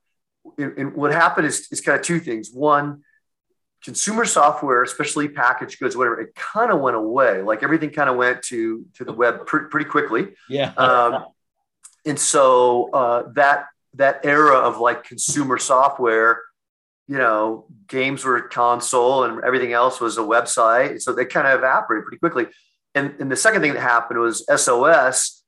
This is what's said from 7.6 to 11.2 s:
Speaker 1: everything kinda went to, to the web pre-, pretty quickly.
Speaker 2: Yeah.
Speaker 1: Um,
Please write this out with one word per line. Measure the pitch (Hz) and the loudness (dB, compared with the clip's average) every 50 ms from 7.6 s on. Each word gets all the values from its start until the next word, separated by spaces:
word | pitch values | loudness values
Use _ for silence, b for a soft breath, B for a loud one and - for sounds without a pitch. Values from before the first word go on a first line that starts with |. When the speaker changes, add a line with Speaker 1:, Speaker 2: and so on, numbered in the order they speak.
| 143 | -2
Speaker 1:
everything | 135 156 160 156 147 | -2 -2 -2 -2 -4
kinda | 139 156 143 135 127 | -4 -2 -2 0 0
went | 123 123 123 127 127 - | 0 0 0 0 -2 -6
to, | - 127 117 113 113 110 113 - - _ | -8 -6 -6 -4 -4 -6 -8 -12 -16 _
to | - 123 | -16 -14
the | - 113 | -10 -2
web | 113 120 117 113 - - | 0 0 0 0 -2 -4
pre-, | - 156 151 147 - | -4 -4 -4 -4 -4
pretty | - 151 147 - | -6 -6 -4 -2
quickly. | - 147 143 - 110 123 196 196 - b b b | -2 -2 -2 0 -2 -2 -4 -4 -8 b b b
Speaker 2:
Yeah. | 131 143 135 123 - | -6 -4 -4 -4 -2
Speaker 1:
Um, | 127 131 127 127 123 120 120 - - | 0 2 4 4 4 2 2 0 -2